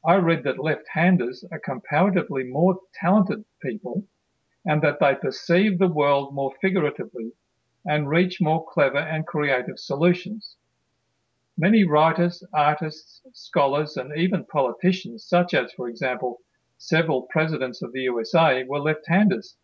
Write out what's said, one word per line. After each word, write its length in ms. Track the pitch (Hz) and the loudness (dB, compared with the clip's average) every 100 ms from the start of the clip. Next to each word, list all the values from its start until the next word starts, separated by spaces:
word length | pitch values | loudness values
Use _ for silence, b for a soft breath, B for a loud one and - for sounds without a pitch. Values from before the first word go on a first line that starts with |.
I 100 | 160 | 4
read 280 | 190 165 160 | 4 4 0
that 180 | 143 131 | -2 -2
left-handers 800 | 151 147 - 151 175 175 123 131 - | -2 -4 -4 0 4 4 0 -6 -12
are 60 | 160 | -10
comparatively 840 | - 131 - 147 196 180 - 139 | -8 -10 -2 2 2 2 -2 -6
more 320 | 127 135 180 185 _ | -4 2 2 2 _
talented 500 | - 175 208 185 - - _ | -6 0 2 2 -2 -8 _
people 420 | 135 107 - - 202 _ _ _ _ _ | -8 -6 -6 -8 -10 _ _ _ _ _
and 160 | 175 151 | -2 0
that 180 | 147 143 | 0 2
they 140 | 147 | 2
perceive 640 | 135 135 - - 175 208 180 | 2 -4 -6 0 2 4 2
the 100 | 185 | 0
world 460 | 156 143 139 139 | 2 2 2 0
more 180 | 139 135 - | -4 -4 -2
figuratively 720 | 190 185 147 - - - 113 - _ _ _ _ | 0 0 -2 -4 -10 -10 -12 -12 _ _ _ _
and 240 | 180 151 143 | -4 -2 2
reach 320 | 160 185 - | 2 2 0
more 240 | 156 160 - | 0 0 -2
clever 320 | - 139 139 | 0 2 2
and 280 | 160 160 156 | -4 -6 -4
creative 520 | 156 147 127 120 123 | -2 0 -2 -2 -10
solutions. 760 | - 139 170 180 190 214 - _ _ _ _ _ _ _ _ _ _ - | -8 0 2 2 -4 -12 -14 _ _ _ _ _ _ _ _ _ _ -2
Many 260 | 170 226 | 2 4
writers, 580 | 180 147 160 165 175 - - | 4 4 4 2 0 -2 -6
artists, 680 | 151 147 151 156 151 - - 262 | 0 2 0 -6 -8 -20 -20 -20
scholars, 640 | - - - 139 143 151 - | -20 -4 0 2 2 -2 -6
and 200 | 127 151 | -8 -2
even 280 | 185 180 | 0 0
politicians, 800 | - 147 127 113 180 185 - 117 | -2 0 0 2 0 0 -6 -16
such 280 | - 175 175 | 0 2 2
as, 200 | 147 117 | 0 -2
for 160 | - 123 | -6 -8
example, 500 | 113 135 120 127 117 _ _ _ _ | -4 -4 -2 -6 -8 _ _ _ _
several 420 | - 165 160 131 | -2 0 2 -2
presidents 600 | - 160 160 147 127 117 | -2 -2 -2 -2 -6 -6
of 100 | 120 | -10
the 100 | 127 | -4
U 180 | 127 120 | -4 -4
S 140 | 110 | 0
A, 300 | 170 160 127 131 | 2 4 2 -2
were 100 | 143 | -4
left-handers 800 | 147 151 - 175 208 120 - _ | -2 -4 0 2 4 2 -6 _